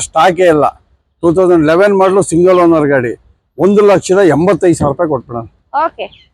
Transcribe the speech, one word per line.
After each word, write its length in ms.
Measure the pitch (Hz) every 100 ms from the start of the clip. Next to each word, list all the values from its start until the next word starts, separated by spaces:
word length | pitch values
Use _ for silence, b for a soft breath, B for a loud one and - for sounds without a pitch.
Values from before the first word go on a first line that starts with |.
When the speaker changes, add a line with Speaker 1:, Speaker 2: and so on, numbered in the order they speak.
| -
Speaker 1:
ಸ್ಟಾಕೇ 400 | 160 175 170 185
ಇಲ್ಲ. 120 | 156 131 - _ _ _ _
ಟೂ 60 | 170 170
ತೌಸಂಡ್ 280 | 185 175 151
ಲೆವೆನ್ 240 | 165 208 196
ಮಾಡಲು 220 | 190 196 170
ಸಿಂಗಲ್ 300 | 165 180 180
ಓನರ್ 240 | 175 165 147
ಗಾಡಿ, 180 | 139 120 - _ _ _ - 180
ಒಂದು 160 | 202 208
ಲಕ್ಷದ 340 | 185 - 185 190 143
ಎಂಬತ್ತೈದು 420 | 180 180 185 160
ಸಾವಿರ 120 | 147
ರೂಪಾಯಿ 160 | 139 170
ಕೊಟ್ಬಿಡೋಣ. 340 | 139 - 120 113 _ _ 269
Speaker 2:
ಓಕೆ. 220 | 330 - 196 - _